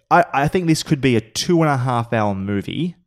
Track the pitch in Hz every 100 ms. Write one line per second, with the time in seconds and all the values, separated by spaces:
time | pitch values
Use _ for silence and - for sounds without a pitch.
0 | _ 175 - 135 147 190 170 156 - 143
1 | 131 117 113 - - 170 156 135 131 120
2 | 113 117 104 95 98 101 - 92 175 -